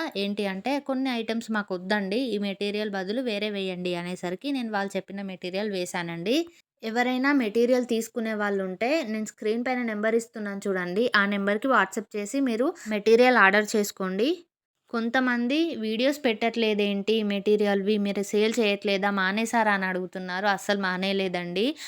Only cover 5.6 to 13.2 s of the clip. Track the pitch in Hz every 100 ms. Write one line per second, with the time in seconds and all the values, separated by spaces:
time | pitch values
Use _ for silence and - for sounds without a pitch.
5.6 | 214 196 180 185 170 170 180 285 339 -
6.6 | _ _ 226 226 247 254 277 285 220 220
7.6 | 233 254 247 220 226 240 220 214 208 196
8.6 | 190 180 233 320 226 220 214 - 214 226
9.6 | 247 254 240 208 220 233 226 233 208 196
10.6 | 202 185 175 180 240 208 202 202 196 214
11.6 | 269 233 190 - 202 214 202 277 269 226
12.6 | 285 - 214 214 214 226